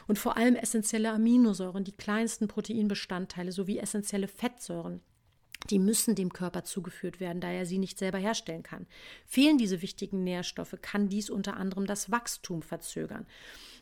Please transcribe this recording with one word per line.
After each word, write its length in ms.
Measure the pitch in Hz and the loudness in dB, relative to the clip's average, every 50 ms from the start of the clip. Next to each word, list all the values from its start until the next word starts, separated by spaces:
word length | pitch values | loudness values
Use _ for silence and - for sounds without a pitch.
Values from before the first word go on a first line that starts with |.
| - - | -2 0
Und 120 | 214 - | 0 0
vor 180 | - 240 - - | 2 0 2 4
allem 180 | 226 247 247 | 6 6 6
essenzielle 560 | 247 - - - 226 208 - - 220 220 226 | 4 2 0 0 0 0 0 0 0 0 2
Aminosäuren, 720 | 220 214 220 226 240 247 247 220 196 180 185 185 180 196 196 | 2 4 6 8 8 8 8 8 6 2 -2 -4 -4 -4 -6
die 100 | 190 - | -6 -8
kleinsten 540 | - - - 208 220 226 226 - - 220 208 | -8 -4 0 0 2 2 0 0 0 -2 -2
Proteinbestandteile 1040 | - 214 208 - 220 226 208 208 202 196 - - 190 180 190 190 - 180 180 180 | 0 -2 -4 -2 0 2 2 2 2 0 -2 -4 -4 -4 -4 -6 -6 -6 -6 -4
sowie 280 | 180 185 196 180 208 - | -2 -2 -2 -2 -2 -2
essenzielle 480 | - 202 - 214 202 - - 196 196 196 | -2 -2 -2 -4 -2 -2 -2 -2 -2 -2
Fettsäuren, 760 | - - - 247 247 - - - 175 170 165 175 175 180 - _ _ _ _ _ _ _ _ _ - - - - | -4 -4 -4 -4 -4 -6 -10 -8 -8 -6 -6 -8 -8 -10 -12 _ _ _ _ _ _ _ _ _ -16 -12 -4 0
die 100 | 208 196 | 2 4
müssen 360 | 185 202 226 - - - 214 | 6 6 4 4 4 2 2
dem 160 | 196 190 180 | 2 0 -2
Körper 320 | - - 185 180 - 180 170 | -2 -4 -6 -4 -4 -6 -8
zugeführt 560 | - - 196 175 185 - - - 180 170 - | -6 -6 -8 -8 -8 -8 -8 -8 -8 -8 -6
werden, 220 | 185 175 170 180 | -6 -6 -4 -4
da 80 | 175 175 | -4 -4
er 160 | 175 180 185 | -2 -2 -2
sie 140 | 170 180 190 | -2 0 0
nicht 200 | 190 180 - - | -2 -2 -2 -4
selber 180 | 196 190 180 196 | -4 -2 -2 0
herstellen 460 | 185 214 226 220 - - 165 165 - | 0 0 -2 -2 -4 -6 -8 -10 -10
kann. 240 | - - 165 180 - - - - - - - - | -12 -14 -14 -14 -16 -18 -20 -20 -20 -20 -20 -14
Fehlen 320 | - - 254 269 302 311 269 | -2 4 6 6 8 8 6
diese 240 | 233 196 190 170 | 4 2 0 -2
wichtigen 420 | 170 196 - - 202 180 196 190 185 | -4 -6 -8 -8 -8 -4 -2 -2 -2
Nährstoffe, 520 | 180 180 175 175 - - - 170 - - - | 0 -2 -2 -4 -6 -6 -8 -10 -10 -10 -12
kann 280 | - - - 202 208 196 | -8 -4 0 0 0 2
dies 200 | 196 208 208 - | 0 -2 -4 -4
unter 280 | 247 208 190 202 202 - | -4 -4 -4 -4 -4 -4
anderem 280 | 190 190 185 190 196 | -4 -4 -2 -2 -2
das 260 | 196 202 202 - - | -2 -2 -4 -2 0
Wachstum 500 | 208 240 240 - - - - - 180 165 | 0 0 0 -2 -8 -8 -8 -6 -6 -6
verzögern. 640 | 156 - - 160 - - - 165 160 156 202 - - - - - - - - - - - - - | -6 -6 -8 -10 -8 -8 -8 -8 -6 -6 -8 -10 -12 -14 -18 -20 -20 -20 -20 -18 -20 -20 -20 -16